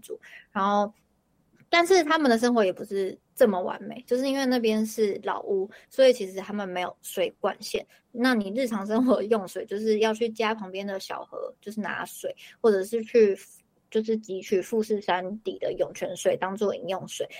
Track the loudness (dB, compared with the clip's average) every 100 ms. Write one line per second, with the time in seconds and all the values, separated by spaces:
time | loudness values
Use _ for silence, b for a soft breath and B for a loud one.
0 | -14 -16 B B B -2 0 2 0 -6
1 | _ _ _ _ _ _ _ 2 6 6
2 | 6 4 4 4 4 4 2 0 -4 -4
3 | -4 -6 _ 4 4 4 -2 -6 -10 -14
4 | -4 -2 0 0 2 2 2 2 0 0
5 | 0 0 -4 -4 -2 -2 -2 B B 4
6 | 6 4 -2 -8 -8 -6 -6 -4 -4 -6
7 | -10 -2 -2 -2 -4 -4 -6 -8 b b
8 | _ -2 2 2 0 -2 -2 -2 -2 2
9 | 4 2 2 0 -2 -8 -6 -2 0 2
10 | 2 2 -2 0 -2 -2 -6 -8 -6 -8
11 | -8 -10 -10 -10 -10 -10 -10 -6 -6 -6
12 | -8 -8 -10 B B B 2 2 0 -4
13 | 2 6 6 4 -8 -20 _ _ _ -4
14 | -2 -4 -4 -10 -2 -2 0 -2 0 -2
15 | 0 -2 -2 -8 -8 -6 -4 -2 -4 -4
16 | -8 -4 -2 0 -2 -2 -2 -2 -6 -8
17 | -8 -10 -10 B